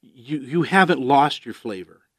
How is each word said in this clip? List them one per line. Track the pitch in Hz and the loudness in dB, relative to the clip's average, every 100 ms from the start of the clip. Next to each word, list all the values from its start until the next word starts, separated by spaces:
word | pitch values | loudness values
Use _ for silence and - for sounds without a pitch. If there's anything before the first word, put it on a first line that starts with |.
You, | _ 127 120 151 | _ -20 -8 -8
you | 131 170 | -2 -2
haven't | - 190 180 143 | 2 2 2 0
lost | 127 139 147 - 120 | 2 4 4 -2 -12
your | |
flavor | - 117 95 87 _ _ | -14 -10 -10 -12 _ _